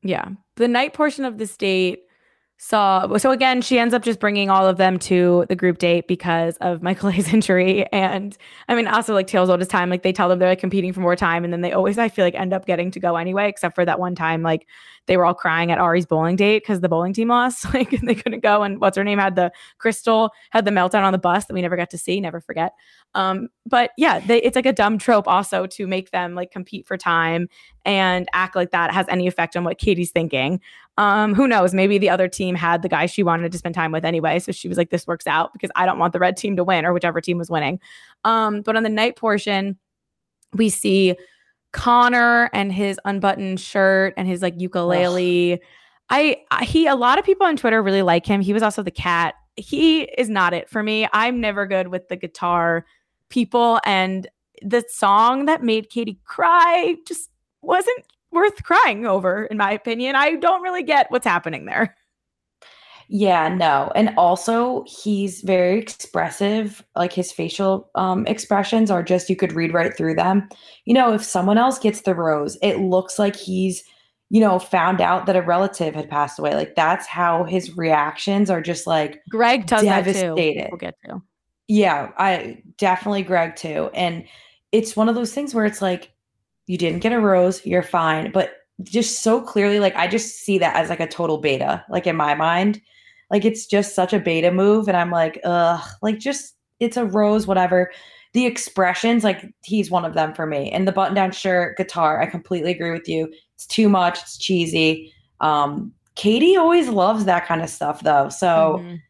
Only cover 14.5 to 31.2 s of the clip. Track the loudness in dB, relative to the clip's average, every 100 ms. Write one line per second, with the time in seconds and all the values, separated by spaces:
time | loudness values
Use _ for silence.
14.5 | -2 _ -20 -20 -20 0 2 4 2 0
15.5 | 0 0 2 2 2 0 0 0 2 2
16.5 | 2 0 -2 0 0 -2 -2 0 2 0
17.5 | -4 -4 -2 0 -2 -2 -2 -2 -2 2
18.5 | 2 0 0 0 0 -2 0 0 0 -2
19.5 | -4 -20 _ -4 -2 0 2 2 -4 _
20.5 | 0 2 2 2 2 2 2 2 0 -2
21.5 | -6 -4 -4 -6 -8 -4 -4 -4 -10 -10
22.5 | -4 -4 _ _ _ _ -4 -2 -4 -8
23.5 | _ -2 0 0 0 0 0 2 2 2
24.5 | 2 0 2 0 0 2 2 4 0 0
25.5 | -4 -4 -6 -6 -6 -4 -6 -6 -8 -10
26.5 | -10 -14 -14 -10 -6 -2 0 0 0 -4
27.5 | _ -20 _ -2 0 2 0 -2 -4 -2
28.5 | -2 -2 0 0 0 -2 -2 -2 -2 -4
29.5 | -2 -4 -2 0 0 0 -2 -2 -2 -2
30.5 | -4 -8 -20 _ 0 2 2